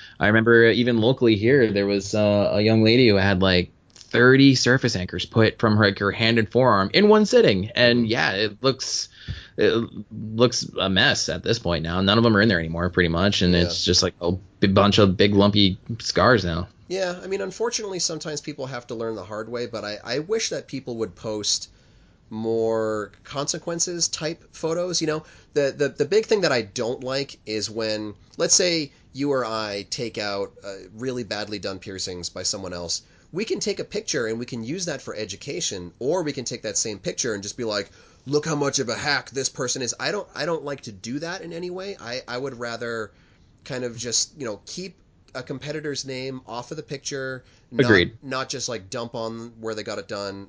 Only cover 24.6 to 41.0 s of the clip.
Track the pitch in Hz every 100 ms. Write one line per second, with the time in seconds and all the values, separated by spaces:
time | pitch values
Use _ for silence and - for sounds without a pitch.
24.6 | 160 165 180 175 156 156 - - _ 151
25.6 | 139 131 143 - 147 202 220 214 170 127
26.6 | 101 120 117 139 127 135 139 - - 107
27.6 | 104 107 110 107 107 101 _ - 175 -
28.6 | 180 165 143 _ _ 131 143 135 113 110
29.6 | 107 101 98 - 120 107 104 101 98 -
30.6 | 101 98 92 110 131 123 104 104 104 104
31.6 | 98 92 98 95 92 90 87 - 90 104
32.6 | 95 90 87 - - _ _ 156 220 -
33.6 | 208 196 165 202 220 151 110 113 123 120
34.6 | 113 175 170 139 - 78 107 98 - 170
35.6 | - 98 87 - 123 175 156 139 120 120
36.6 | 110 101 117 101 127 - 131 104 101 -
37.6 | 117 104 104 - - _ - 147 160 147
38.6 | 143 131 120 107 143 139 - 131 131 -
39.6 | 127 131 120 - 131 170 - - 151 165
40.6 | 143 139 - 98